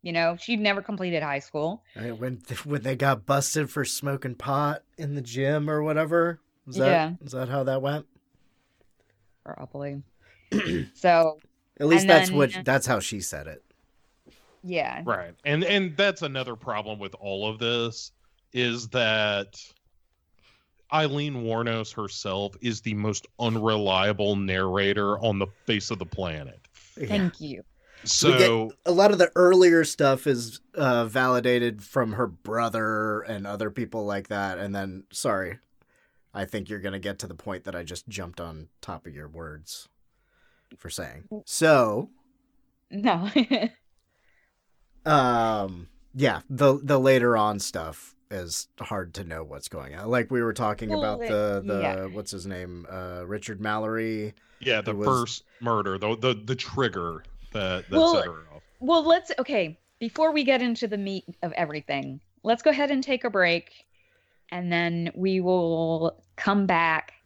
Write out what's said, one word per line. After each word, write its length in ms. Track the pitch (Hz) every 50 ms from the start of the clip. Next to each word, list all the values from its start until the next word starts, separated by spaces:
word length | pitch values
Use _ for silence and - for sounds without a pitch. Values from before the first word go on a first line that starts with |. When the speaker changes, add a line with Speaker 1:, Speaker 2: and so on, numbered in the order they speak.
Speaker 1:
You 100 | - 175
know, 240 | 170 165 170 165 175
she'd 220 | 170 - - 240 214
never 240 | 208 202 202 196
completed 400 | 196 - 214 185 190 180 175 160
high 160 | 151 147 139 139
school. 460 | - - - 151 147 165 196 226 _ _ _
Speaker 2:
I 60 | -
mean, 180 | 110 120 113 110
when 180 | 123 127 127 107
th-, 280 | - - 120 - -
when 160 | 147 147 139
they 140 | 110 135 135
got 280 | 120 139 139 135 110 98
busted 460 | - 139 139 135 - - 156 151 -
for 140 | - 151 131
smoking 500 | - - - - 143 135 135 - 131 123
pot 480 | - - 139 139 139 147 147 151 147 _ _ _
in 180 | - 156 143 143
the 80 | 143
gym 480 | 127 117 117 127 135 135 151 151 147 151
or 120 | 156 151 151
whatever, 560 | 156 151 151 160 151 165 170 165 170 170 - _ _ _ _ _
is 80 | 143 127
that, 100 | 127 131 139
Speaker 1:
Yeah. 240 | 160 165 156 160 175 175 151
Speaker 2:
is 80 | 135
that 160 | 127 131 131 123
how 140 | 131 139 135
that 180 | 135 131 135
went? 220 | 131 139 147 151 147 _ _ _ _ _ _ _ _ _ _ _ _ _ _ _ _ _ _ _ _ _ _ _ _ _ _ _ _
Speaker 1:
Probably. 580 | - - - 135 135 _ 143 143 143 143 143 139 _ _ _ _ _ _ _ _ _
Speaker 2:
<clears throat> 380 | - 208 202 160 175 170 135 - _
Speaker 1:
So, 440 | - - 180 175 165 165 160 156 156 - _ _ _ _ _ _ -
Speaker 2:
At 80 | 143
least 160 | 151 165 180
Speaker 1:
and 80 | 190 190
Speaker 2:
that's 180 | 175 160 - 185
Speaker 1:
then 80 | - 147
Speaker 2:
what, 140 | 143 123 104 - -
that's 220 | 131 131 139 -
how 120 | - 127 104
she 200 | - - - 101
said 260 | 90 - - 73 71
it. 160 | 80 76 73 _ _ _ _ _ _ _ _ _ _ _ _ _ - - _ _ _ _ _ -
Speaker 1:
Yeah. 380 | 180 180 165 147 - 62 65 85
Speaker 3:
Right. 300 | 110 113 95 90 85 87 _ _
And, 180 | 147 147 151
and 340 | 185 180 202 202 190 180 151
that's 260 | 139 202 202 185 -
another 340 | 170 143 135 135 127 127 117
problem 420 | 107 - 127 113 104 104 107 107 104
with 160 | 101 98 98
all 340 | - - 101 98 98 104 107
of 100 | 110 110
this 540 | 120 117 120 120 117 117 113 - - - _ _ _ _ _ _ _ _
is 360 | - 123 123 120 117 120 117 110
that 720 | - 127 117 110 110 110 107 104 104 101 101 95 _ - - - _ _ _ _ _ _ _ _ _ _ _ _ _ _ _ _ _ _ _ _ _ _ _ _
Eileen 520 | 151 156 156 147 135 147 147 147 139 123 117
Wuornos 500 | 113 110 113 117 117 113 113 107 - -
herself 640 | - 107 98 - - - 101 92 98 101 101 98 -
is 200 | - 120 110 101
the 140 | _ 117 107
most 320 | 104 104 110 101 - - - _ -
unreliable 960 | 120 117 113 113 107 113 110 107 104 98 95 95 95 104 107 101 104 101 101
narrator 840 | 98 98 95 92 92 95 95 90 101 98 98 101 104 101 101 104 -
on 180 | 117 113 104 98
the 80 | 98 95 - _ _
face 240 | - 117 104 - -
of 80 | 117 92
the 80 | 92
planet. 540 | 82 - - 95 87 78 76 71 65 - - _ - _ - - _ _
Speaker 2:
Yeah. 100 | - 147 -
Speaker 1:
Thank 320 | 208 202 190 175 - -
you. 220 | 160 147 127 87 - _ _ _ _ _ _ - -
Speaker 3:
So 280 | 117 - - - -
Speaker 2:
We 60 | 135 127 185 175 117 113 110 113
get, 100 | - _ _
a 60 | 170
lot 180 | 175 175 196 208
of 60 | 202 180
the 120 | 180 - _
earlier 480 | 175 180 180 190 185 185 175 170 165 160
stuff 420 | - - - 151 139 135 127 -
is, 340 | 147 135 120 120 113 110 - _ _ _
uh, 300 | - 147 131 123 120 117
validated 760 | 113 98 131 127 127 127 123 120 127 123 123 120 120 110 104
from 300 | 101 - - 135 123 110
her 140 | 107 113 123
brother 920 | 104 85 - _ - 110 117 117 113 101 113 110 107 110 107 110 110 107 107
and 260 | 107 110 110 101 98
other 240 | 101 104 101 110 107
people 360 | 101 - 117 104 - 113 104
like 220 | 101 101 98 98 -
that. 300 | 107 101 98 95 92 87
And 160 | 98 101 98
then, 300 | 101 98 98 92 95 - _
sorry, 460 | - - - 131 107 95 95 87 - - _ _ _ _ _ _ _ _ _ _ _ _ _ _ _
I 100 | 101 98
think 220 | 95 - 107 95 -
you're 100 | 107 101
gonna 180 | 92 101 95 98
get 180 | 90 101 98 -
to 60 | -
the 80 | 90 87
point 300 | 80 - 104 95 92 -
that 120 | 95 90
I 80 | 90 85
just 240 | 78 87 82 - -
jumped 320 | 104 98 92 85 85 -
on 280 | 85 85 80 78 78 - _ _
top 260 | - - 90 78 _
of 80 | 85 69
your 140 | 71 76 73
words 600 | 76 85 82 78 76 78 78 - - - - _ _ _ _ _ _ _ _ _ _ _ _ _ _ _ _ _ -
for 140 | - - 85
saying. 340 | - - - 62 58 73 - - 214 214 -
So 640 | - - - 160 160 151 135 120 110 104 113 196 - _ _ _ _ _ _ _ _ _ _ _ _ _ _ _ _
Speaker 1:
No. 400 | - 202 202 240 190 170 180 202 -
<laughs> 1700 | - 240 - 277 220 190 233 - _ _ _ _ _ _ _ _ _ _ _ _ _ _ _ _ _ _ _ _ _ _ _ _ - _
Speaker 2:
um, 840 | 156 151 143 131 123 123 117 113 113 110 107 101 95 92 87 87 - _ _ _ _ -
yeah, 260 | 131 139 131 98 78 - _
the, 280 | 135 123 147 139 135 143
the 160 | 143 139 147 135
later 360 | 131 135 135 131 120 120 117
on 220 | 110 107 107 104 101
stuff 560 | 98 - - 90 80 80 76 - - - - _ _ _
as 380 | 104 95 87 85 80 - - _ _ -
hard 340 | - - 110 98 92 85 82
to 100 | - 98
know 180 | 85 80 80 80
what's 240 | 73 76 71 - -
going 260 | - 78 67 67 73
on. 140 | 85 101 110
Like 220 | 120 123 113 101
we 120 | 131 123
were 100 | 117 117
talking 380 | 107 - 120 107 107 - 113 107
Speaker 1:
Well, 100 | 104 104
Speaker 2:
about 220 | - 107 104 -
Speaker 1:
it, 60 | 233 113
Speaker 2:
the, 320 | 107 104 - 208 - 98 95
the, 160 | - - -
Speaker 1:
yeah. 240 | 180 - 95 95 95
Speaker 2:
what's 240 | 95 90 104 101 -
his 160 | - 95 87
name? 400 | 98 95 90 90 90 90 87 85 85
Uh, 340 | 92 92 90 90 87 90 90
Richard 340 | 87 101 107 104 - 110 95
Mallory. 760 | 104 107 107 110 110 110 110 113 110 110 113 107 107 107 - _ _ _ _ _
Speaker 3:
Yeah, 200 | - 127 120 107
the 120 | 101 110
Speaker 2:
who 60 | 107 101
was 80 | 104
Speaker 3:
first 380 | 135 131 123 120 117 - - _ _ _ _
murder, 380 | 120 120 117 107 101 98 95 98
the, 180 | 104 107 113
the, 180 | 113 113 131 123
the 220 | 107 107 110 131
trigger 680 | 127 - - - 135 131 113 90 95 87 85 82 78 - - - - - -
that, 360 | - 107 98 92 92 92 95 -
that 80 | -
Speaker 1:
Well, 180 | 320 320 339 339
Speaker 3:
set 120 | 285 185
her 180 | - - 78 80 - -
off. 80 | 156 _ _ _ _
Speaker 1:
well, 260 | 254 254 339 330 302
let's, 240 | 320 330 359 339 - 320 -
okay, 400 | 254 - 285 214 180 156 160 _ _ _ _ _
before 340 | 226 233 - - 311 320
we 120 | 302 302 277
get 180 | 240 269 254
into 240 | 247 240 233 - 240
the 120 | 214 214 208
meat 260 | 196 196 196 190 - - 170 _
of 100 | - 170
everything, 680 | - - 170 151 147 151 147 - 143 139 139 135 131 139 _ _ _ _
let's 200 | _ 202 233 233
go 80 | - 311
ahead 200 | 294 262 294 277
and 120 | 285 262
take 220 | 262 - 269 247 -
a 60 | 240
break, 560 | 202 196 180 175 170 170 - - - - _ _ _ _ _ _ _ _ _ _ _ _ _ -
and 220 | - 180 175 175
then 380 | 175 170 170 170 170 170 170 170 -
we 260 | - 180 190 190 190
will 800 | 180 180 185 185 170 165 165 160 165 160 165 160 165 165 - - _ _ _
come 300 | - - 208 196 202 196
back 460 | 185 185 165 165 165 160 156 - - - _ _